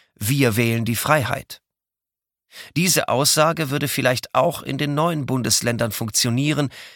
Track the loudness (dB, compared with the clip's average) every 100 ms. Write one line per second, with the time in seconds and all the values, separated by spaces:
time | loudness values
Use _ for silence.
0 | _ -6 0 2 2 2 2 0 -2 -2
1 | 2 2 0 -4 -8 -18 _ _ _ _
2 | _ _ _ _ _ -20 -6 0 2 2
3 | 0 0 2 4 2 0 -2 -2 -2 0
4 | 2 0 0 0 2 0 -6 -4 -2 0
5 | 0 0 -2 -2 0 0 0 0 -2 -2
6 | -4 0 0 2 2 0 -2 -4 -20